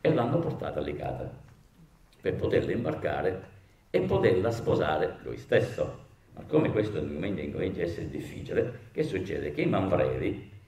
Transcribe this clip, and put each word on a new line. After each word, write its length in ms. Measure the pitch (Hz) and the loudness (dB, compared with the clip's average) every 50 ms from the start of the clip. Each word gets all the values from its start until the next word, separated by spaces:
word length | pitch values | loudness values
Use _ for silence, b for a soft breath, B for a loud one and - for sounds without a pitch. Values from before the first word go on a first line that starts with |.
e 120 | - 160 - | 2 2 4
l'hanno 280 | 123 117 - - 170 | 4 2 2 2 2
portata 400 | 165 160 - - - 73 - - | 0 0 -2 -4 -6 -4 -4 -4
a 20 | 71 | -4
Licata 480 | 71 73 73 - - - - - 64 - - - - - - - - _ - - - - _ - _ - - | -4 -4 -4 -4 -6 -4 -6 -8 -10 -10 -14 -20 -20 -20 -20 -20 -20 _ -20 -20 -20 -20 _ -20 _ -16 -4
per 140 | - 95 - | -2 -2 0
poterla 380 | - - 90 - 82 - 78 90 | 0 0 2 2 2 2 2 0
imbarcare 840 | - 80 78 78 - - 82 71 71 76 92 92 - - - b b b b b b b _ | 0 0 -2 -2 -2 -2 -2 -2 0 0 0 -2 -2 -8 -14 b b b b b b b _
e 100 | - - - | 0 0 2
poterla 480 | - 98 - - 104 92 92 98 117 | 4 2 4 6 6 6 6 4 2
sposare 640 | 110 - - - - - 76 76 78 76 - - - - - | 0 0 0 0 2 2 2 2 2 2 0 0 -2 -6 -10
lui 140 | 64 58 | -10 -10
stesso. 720 | - - - 123 110 - - - - - - - - - - - - _ - - | -8 -2 2 4 4 4 2 -2 -4 -4 -4 -4 -12 -16 -20 -20 -20 _ -20 -18
Ma 80 | - - | -16 -6
come 240 | - 151 156 - - | 2 4 4 4 4
questo 280 | - 107 101 - - 78 | 2 2 0 0 0 -4
incomincia, 440 | 73 71 73 76 92 101 95 78 73 | -4 -4 -4 -4 -4 -4 -4 -4 -4
incomincia 380 | 71 69 78 90 95 - 85 | -6 -4 -2 -2 -2 0 -2
a 40 | 87 | -2
essere 240 | 85 - - - - | -2 -2 -6 -8 -8
difficile, 720 | - - - - - - - - - 117 - - B B B B B | -8 -8 -8 -8 -10 -12 -8 -2 0 0 0 0 B B B B B
che 100 | - 156 | -2 -2
succede? 500 | - 95 95 - - 80 71 71 76 - | -2 -2 -4 -4 -4 -4 -4 -4 -4 -2
Che 100 | 151 165 | 0 0
i 40 | |
Manfredi, 840 | 165 107 95 95 95 92 87 65 64 64 64 78 95 - - - - - - - | 2 2 2 2 2 4 4 4 2 2 0 0 -2 -2 -4 -8 -16 -18 -20 -20